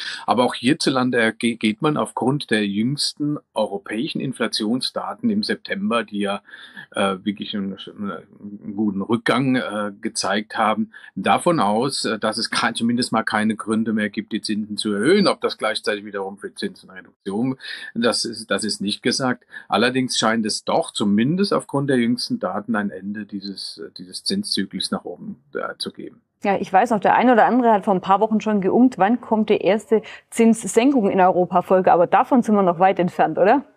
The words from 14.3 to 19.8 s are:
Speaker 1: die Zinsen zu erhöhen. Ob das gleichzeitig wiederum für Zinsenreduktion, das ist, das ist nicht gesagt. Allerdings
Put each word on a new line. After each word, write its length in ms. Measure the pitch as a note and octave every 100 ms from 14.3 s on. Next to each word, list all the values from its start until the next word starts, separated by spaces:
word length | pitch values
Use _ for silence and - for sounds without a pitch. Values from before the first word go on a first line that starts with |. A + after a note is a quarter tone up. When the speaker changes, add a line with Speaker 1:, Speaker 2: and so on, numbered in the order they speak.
Speaker 1:
die 100 | G#2+
Zinsen 360 | - G#2 G#2+ G#2
zu 160 | A2
erhöhen. 340 | G2+ A#2+ G3+ E3
Ob 140 | A#2
das 160 | A2+ -
gleichzeitig 480 | A2 G#2+ - G#2 G#2
wiederum 320 | G2+ F#2+ G2+
für 160 | F#2+
Zinsenreduktion, 1040 | - G2+ F#2 F#2 F#2 F2 _ - G2+ C3 B2+ - - - A2+
das 300 | A#2 G#2 -
ist, 260 | A2+ A2
das 120 | G2
ist 160 | G#2+ -
nicht 220 | G2 G2+
gesagt. 460 | B2+ A#2 C3 A#2+ _ - -
Allerdings 520 | G2